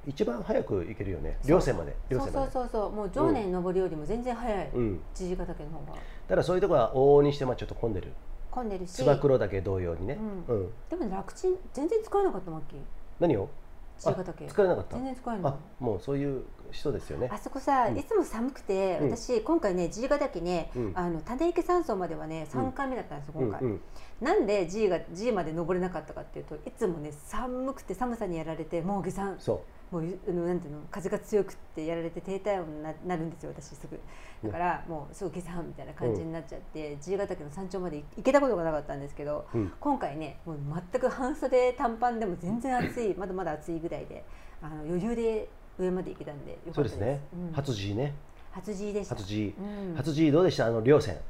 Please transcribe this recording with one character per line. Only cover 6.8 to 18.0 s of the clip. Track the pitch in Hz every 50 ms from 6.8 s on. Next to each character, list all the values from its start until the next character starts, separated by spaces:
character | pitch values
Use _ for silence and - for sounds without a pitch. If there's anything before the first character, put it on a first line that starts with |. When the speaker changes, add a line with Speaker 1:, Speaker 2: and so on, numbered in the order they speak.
| 113 110 113
Speaker 1:
往 | 131 135 139 143
々 | 143 143
に | 147 143
し |
て、 | 143 139
ま | 127 117
あ、 |
ち | - 107
ょ |
っ | -
と | -
混 | - - 117
ん | 104
で | 92
る。 | 87 - 64 - - - - - - -
Speaker 2:
混 | - 247 247
ん | 214
で | 196 180
る | 185
し。 | 180 - - -
Speaker 1:
燕 | 156 143 143 147 143 131
岳 | 120 113 98 98 95
同 | 92 101 95 95
様 | 90 85 82
に | 80 92
ね。 | 107 147 208 220 214 202 185 -
Speaker 2:
う | - -
ん。 |
Speaker 1:
う | 101 92
ん。 | - - - - -
Speaker 2:
で | 320
も | 370 311
ね、 | 196 185
楽 | 196 196 - -
ち | - - 370
ん、 | 370 370 - - -
全 | 247 285 349
然 | 453 440
疲 | 427 - -
れ | 403 392
な | 349
か | 226
っ | 190
た、 | 185 170
マ | 160 156
ッ | - -
キ | -
ー。 | 139 - - - - - - - -
Speaker 1:
何 | 170 175 135
を？ | 101 92 - - - - - - - - - - -
Speaker 2:
爺 | - 160 -
ヶ | 185 180
岳。 | 175 160 - -
Speaker 1:
あ、 |
疲 | 147 - -
れ | 196 185
な | 170
か | -
っ | -
た？ | - -
Speaker 2:
全 | 233 254
然 | 269 254
疲 | - - 247
れ | 233 202
な | 170 139
い。 |
Speaker 1:
あ、 | 143 151 - - - -
も | 131 117 104
う | 90
そ | - - 143
う |
い | 139 143 143 135
う | 123 - - - - - -
人 | - - - 151 123
で | 95
す | - -
よ | 73
ね。 | 73 117 123
Speaker 2:
あ | 208
そ | 214 - 262
こ | - 269
さ、 | - 302 277 262 240 208
Speaker 1:
う |
ん。 | 226
Speaker 2:
い | 233